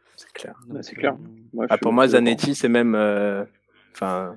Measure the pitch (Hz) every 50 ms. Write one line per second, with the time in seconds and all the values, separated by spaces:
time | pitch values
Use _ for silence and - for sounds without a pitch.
0 | _ _ _ - - - - - - - - - 127 120 - - - - - -
1 | - 139 131 - - 113 113 - 117 - - 117 113 120 113 - - 117 113 123
2 | 135 131 117 123 120 117 117 113 - 143 139 - - 123 117 120 120 117 110 107
3 | 107 104 104 101 104 104 101 98 101 - _ _ _ _ _ _ _ _ - -
4 | 98 95 92 92 92 90 90